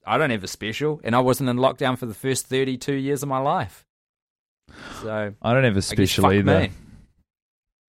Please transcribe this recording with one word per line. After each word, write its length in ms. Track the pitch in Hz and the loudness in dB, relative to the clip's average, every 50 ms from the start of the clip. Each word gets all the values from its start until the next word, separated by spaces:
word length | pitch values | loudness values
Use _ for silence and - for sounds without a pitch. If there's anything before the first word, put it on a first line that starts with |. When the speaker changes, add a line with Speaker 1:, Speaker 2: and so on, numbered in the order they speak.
| _ | _
Speaker 1:
I 140 | 92 110 131 | -2 0 0
don't 100 | 156 143 | 0 0
have 140 | 117 104 92 | -2 -4 -6
a 40 | 92 | -10
special, 540 | - - 101 107 110 - 143 151 151 151 - | -12 -10 -8 -8 -6 -4 -4 -4 -4 -4 -4
and 120 | 113 113 | 0 0
I 60 | 127 | 2
wasn't 280 | 127 127 123 - 139 127 | 2 2 0 0 0 -2
in 80 | 120 123 | 0 0
lockdown 400 | 131 131 - - 143 127 127 - | 0 0 0 0 -2 -4 -2 -4
for 80 | 131 | -6
the 80 | 117 101 | -10 -10
first 320 | - - 131 131 123 - - | -8 -6 -4 -4 -4 -4 -4
thirty-two 460 | 131 131 135 131 131 127 - - 143 | -2 -2 -2 -2 -4 -6 -6 -4 -4
years 300 | 135 135 139 143 131 143 | -4 -2 -4 -4 -4 -4
of 60 | 139 | -4
my 100 | 135 131 | -4 -2
life. 440 | 135 143 170 185 135 92 - - _ _ _ _ _ _ _ _ _ _ _ _ _ _ _ _ _ - - - - - - - | -2 -2 -2 -2 -4 -6 -10 -16 _ _ _ _ _ _ _ _ _ _ _ _ _ _ _ _ _ -20 -20 -20 -18 -18 -14 -12
So 320 | - 110 107 107 107 104 101 - | -10 -6 -4 -4 -4 -6 -8 -4
Speaker 2:
I 120 | - 113 120 | -2 2 4
don't 100 | 135 131 | 4 4
have 100 | 120 98 | 4 4
a 40 | 98 | 2
Speaker 1:
I 20 | |
guess 80 | 90 - | 0 0
Speaker 2:
special 340 | - - 98 90 - - 95 | 2 2 2 2 4 4 4
Speaker 1:
fuck 80 | 92 98 | 6 6
Speaker 2:
either. 260 | 101 98 98 95 92 | 6 6 6 4 4
Speaker 1:
me. 100 | - 90 - - - - - - - _ _ _ _ _ _ _ _ _ _ _ _ _ _ _ _ _ | 4 2 -2 -10 -18 -20 -20 -20 -20 _ _ _ _ _ _ _ _ _ _ _ _ _ _ _ _ _